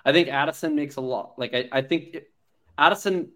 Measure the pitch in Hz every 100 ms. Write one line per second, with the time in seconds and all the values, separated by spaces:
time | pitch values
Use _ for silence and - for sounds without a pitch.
0 | 135 156 170 139 147 - 160 147 143 143
1 | 127 113 - - 117 123 127 135 135 165
2 | 165 165 - _ _ _ _ - 156 202
3 | 202 185 156